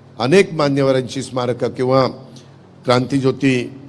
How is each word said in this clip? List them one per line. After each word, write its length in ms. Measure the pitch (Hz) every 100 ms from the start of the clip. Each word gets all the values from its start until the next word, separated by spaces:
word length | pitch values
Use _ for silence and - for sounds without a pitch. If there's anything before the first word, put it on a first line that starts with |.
| - -
अनेक 340 | 120 185 196
मान्यवरांची 680 | 160 143 139 135 131 123 139
स्मारकं, 460 | 123 127 123 120 123
किंवा 380 | 104 127 131 127 - - - - - - - -
क्रांतीज्योती 840 | 123 127 139 131 127 135 127 117 -